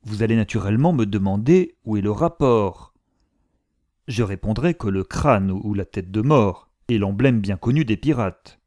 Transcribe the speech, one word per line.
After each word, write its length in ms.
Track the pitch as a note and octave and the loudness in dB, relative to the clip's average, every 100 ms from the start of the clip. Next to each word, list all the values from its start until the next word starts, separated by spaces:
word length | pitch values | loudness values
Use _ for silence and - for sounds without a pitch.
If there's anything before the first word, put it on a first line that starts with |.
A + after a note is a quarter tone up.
Vous 180 | - G#2 | -10 -4
allez 140 | A2+ A2+ | 0 0
naturellement 560 | G#2 A2 F#2+ A2 D#3+ | 0 -2 -2 2 2
me 120 | D3+ | 2
demander 720 | G#2 G2+ G2 G2+ A#2 F#3 F3+ _ | 0 0 0 0 4 4 2 _
où 120 | - G#2 | -4 -2
est 40 | |
le 100 | G2+ | -2
rapport. 840 | G#2 E3 - C#3 A2+ G2+ - - _ _ _ _ _ _ _ _ _ _ _ - | 0 -2 0 2 4 2 -6 -20 _ _ _ _ _ _ _ _ _ _ _ -8
Je 140 | A2+ | -2
répondrai 520 | G#2 F#2+ G#2 A2 D#3+ | -2 -2 -4 0 -2
que 140 | E3 A2 | -2 -2
le 160 | F#2+ | -2
crâne 460 | F#2 - D3 A2 F#2+ | -4 -2 2 2 2
ou 240 | F#2+ G#2 | -2 -4
la 100 | G2+ | -6
tête 260 | F#2 - F2+ | -6 -10 -6
de 120 | G#2 | -2
mort 480 | B2 D3 G2+ - _ _ - | 2 4 2 -2 _ _ -2
est 100 | A2+ | -2
l'emblème 420 | G2 G2+ C3 A#2 | 0 0 2 2
bien 160 | G2 F#2+ | -2 -4
connu 280 | A2+ C#3 | 0 0
des 120 | D3+ G#2 | 0 -2
pirates. 640 | C#3+ C3 G2 - - _ | 0 0 -2 -6 -20 _